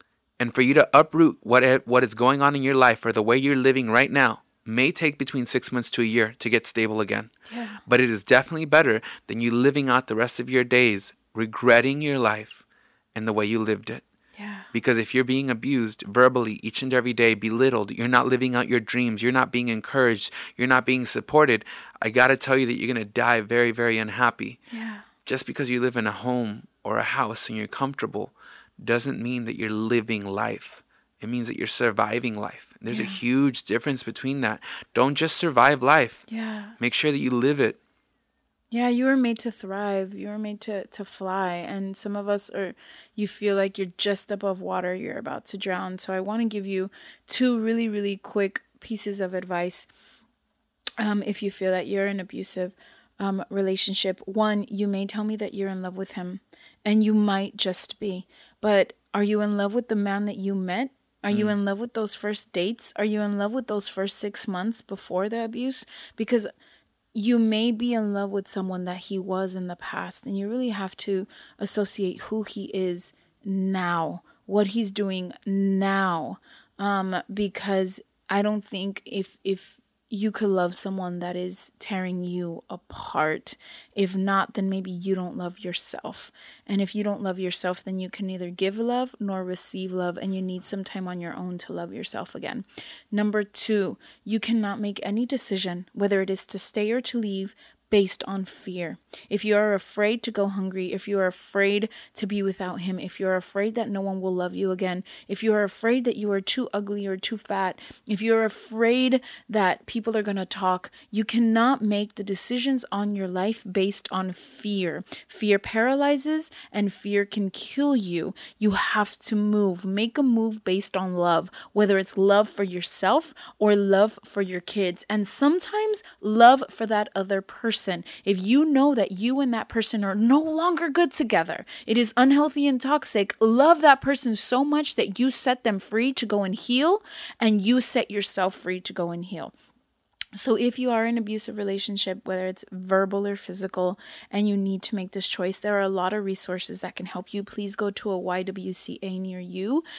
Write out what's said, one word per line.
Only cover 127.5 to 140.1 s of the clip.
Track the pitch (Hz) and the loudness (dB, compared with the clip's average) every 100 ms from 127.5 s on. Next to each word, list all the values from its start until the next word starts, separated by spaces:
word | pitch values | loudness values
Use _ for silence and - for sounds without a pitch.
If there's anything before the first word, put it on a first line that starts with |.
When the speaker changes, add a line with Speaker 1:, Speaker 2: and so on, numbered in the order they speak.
| - 226 214 - 175 - - | -6 -2 -2 -2 -4 -8 -10
Speaker 2:
If | - 190 | -2 0
you | 190 269 | 4 4
know | 311 269 285 247 | 6 6 6 4
that | 196 | 0
you | 185 226 262 | 0 -2 0
and | 269 | 0
that | 226 - | 0 -2
person | 233 214 226 196 | -2 0 0 0
are | 202 | 2
no | 233 277 | 6 6
longer | 311 311 339 320 330 | 4 0 2 2 0
good | 277 339 | 2 4
together, | - 240 185 165 - - - - | 4 2 2 0 -4 -10 -14 -2
it | 226 | 2
is | 233 - | 2 6
unhealthy | 269 277 294 294 285 | 6 6 4 2 0
and | 254 | 0
toxic, | 262 294 - 214 196 - | 0 0 2 0 0 2
love | 220 233 294 330 | 4 6 6 8
that | 302 269 | 8 6
person | 254 277 247 214 | 6 0 0 0
so | - 254 | 2 2
much | 285 294 302 - | 2 2 0 0
that | - 190 | -2 2
you | 254 | 2
set | - 262 254 233 | 4 4 4 0
them | 196 | -2
free | - 214 254 | -2 0 0
to | 262 214 | -2 -2
go | 208 | 0
and | 190 - | -2 -4
heal, | - 247 302 415 - - - - | -2 2 4 2 -2 -16 -16 0
and | 226 214 | 2 4
you | 196 254 | 4 4
set | 240 247 - | 4 0 0
yourself | 202 196 - 190 - | -4 -2 0 0 -2
free | 185 185 | -6 -6
to | - | -6
go | 190 170 | -6 -4
and | 170 180 | -4 -8
heal. | 175 - - _ _ _ _ _ | -10 -12 -14 _ _ _ _ _